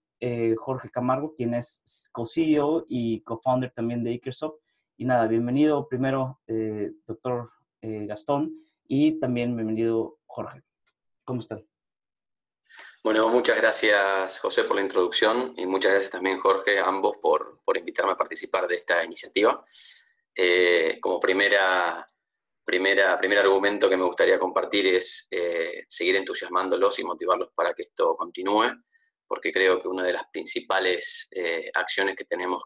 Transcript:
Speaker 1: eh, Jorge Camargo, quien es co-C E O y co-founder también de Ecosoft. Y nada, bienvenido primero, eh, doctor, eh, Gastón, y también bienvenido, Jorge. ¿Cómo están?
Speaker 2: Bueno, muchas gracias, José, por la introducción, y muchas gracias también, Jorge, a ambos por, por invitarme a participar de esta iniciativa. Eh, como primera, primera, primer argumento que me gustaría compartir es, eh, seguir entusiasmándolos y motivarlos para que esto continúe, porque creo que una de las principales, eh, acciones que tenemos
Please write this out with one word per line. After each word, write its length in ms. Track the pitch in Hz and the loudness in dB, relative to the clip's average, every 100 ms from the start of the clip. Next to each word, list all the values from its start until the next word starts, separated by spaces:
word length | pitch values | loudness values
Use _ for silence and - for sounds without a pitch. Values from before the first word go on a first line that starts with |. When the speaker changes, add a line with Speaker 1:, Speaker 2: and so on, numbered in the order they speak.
| _ - | _ -8
Speaker 1:
eh, 340 | 123 120 113 113 | -6 -2 0 0
Jorge 340 | - 127 110 | -4 -8 -8
Camargo, 440 | 123 123 131 151 - | -4 -2 -2 -4 -4
quien 200 | 120 120 | -4 -4
es 540 | 120 - - - - | -6 -12 -16 -16 -12
co-C 300 | - 117 - | -10 -6 0
E 180 | 160 151 | 2 2
O 240 | 147 160 160 | 2 0 -2
y 340 | 127 117 110 | -2 -2 -2
co-founder 480 | - 113 135 127 127 | -6 -6 0 0 0
también 300 | - 117 120 | -4 -4 -2
de 120 | 117 | -4
Ecosoft. 460 | 120 - 127 156 - _ _ _ - | -4 -8 -8 -8 -10 _ _ _ -6
Y 80 | |
nada, 240 | 120 123 113 | 0 2 4
bienvenido 580 | 113 120 131 151 143 - | 2 2 4 4 2 -2
primero, 500 | 127 135 135 131 135 - | -2 0 0 -2 -6 -6
eh, 440 | 113 110 107 101 - - | -4 -4 -4 -6 -8 -14
doctor, 440 | 110 127 120 117 _ _ _ | -8 -6 -6 -6 _ _ _
eh, 240 | 110 107 104 | -10 -8 -8
Gastón, 600 | 104 - 143 156 - _ _ - | -6 -2 0 0 -6 _ _ -2
y 320 | 135 151 156 | 2 2 2
también 340 | 127 123 120 | -2 -2 -2
bienvenido, 640 | 117 110 110 113 113 - - - | -2 -2 0 0 0 -2 -8 -16
Jorge. 360 | - 104 135 _ _ _ _ _ _ - | -12 -12 -14 _ _ _ _ _ _ -8
¿Cómo 160 | 123 | -8
están? 240 | 110 101 - _ _ _ _ _ _ _ _ _ _ - - - | -6 -12 -14 _ _ _ _ _ _ _ _ _ _ -20 -20 -6
Speaker 2:
Bueno, 240 | 113 110 110 | 0 2 4
muchas 300 | 123 120 110 | 4 2 4
gracias, 840 | 110 107 107 101 98 98 92 - | 4 4 4 4 4 0 -2 -2
José, 240 | - - | -2 0
por 140 | - 98 | 0 0
la 60 | |
introducción, 720 | 98 95 90 - 107 117 127 - | 0 2 2 4 2 2 -2 -6
y 80 | 92 | -2
muchas 260 | 95 98 | 0 2
gracias 200 | 98 98 | 2 0
también, 280 | 92 92 95 | -2 -2 0
Jorge, 400 | 98 95 - 98 | 2 2 2 0
a 80 | 92 | 2
ambos 300 | 98 104 - | 0 0 0
por, 420 | - 76 - - - | 2 0 -2 -8 -4
por 100 | - | -4
invitarme 380 | 85 - 95 | -4 -2 0
a 40 | 92 | 0
participar 520 | - 98 - 95 87 | -4 -6 -4 -2 -2
de 60 | 87 | -2
esta 280 | - 85 | 0 0
iniciativa. 640 | 82 85 - - 110 - - - - - - _ _ - | 0 -6 -4 2 2 2 -6 -10 -10 -10 -14 _ _ 0
Eh, 640 | 90 90 90 87 80 - | 2 4 4 4 2 -2
como 200 | 101 87 | -2 0
primera, 880 | 90 92 101 101 95 92 87 85 - _ _ _ _ _ | 0 2 4 4 2 2 0 -4 -12 _ _ _ _ _
primera, 560 | - 90 95 98 95 90 | -4 0 2 4 4 2
primer 180 | 95 101 | 2 4
argumento 500 | 98 95 101 104 95 | 4 4 2 2 2
que 100 | 92 | 2
me 80 | 90 | 0
gustaría 340 | - 90 92 | 2 4 4
compartir 480 | 92 92 - 101 95 | 2 -2 -2 2 4
es, 400 | 90 - - - | 2 2 -2 -4
eh, 560 | 95 85 85 82 85 - | -4 -2 -2 -4 -8 -8
seguir 280 | - 85 95 | -2 0 0
entusiasmándolos 800 | 95 - 90 90 92 90 98 - | -2 -6 -4 -2 0 2 2 0
y 60 | |
motivarlos 460 | 90 85 87 90 90 | -4 -4 -2 -2 -2
para 220 | - 85 - | -4 -4 -4
que 80 | |
esto 320 | - - 85 82 | -8 -2 -2 -2
continúe, 560 | 85 90 92 107 120 120 _ _ _ _ - | -6 -6 0 2 0 -2 _ _ _ _ -10
porque 240 | - - | -6 -2
creo 280 | - 95 92 | 2 2 2
que 80 | 92 | -2
una 160 | 92 | -2
de 80 | 90 | -2
las 140 | 90 - | -2 -4
principales, 960 | 90 80 - - 95 92 87 - - - | -8 -6 -6 -2 -2 0 0 0 -2 -4
eh, 400 | 95 85 82 80 - | -6 -4 -4 -4 -4
acciones 400 | - - 98 95 | -2 -2 -2 -4
que 100 | - | -6
tenemos 380 | 87 92 90 | -6 -4 -6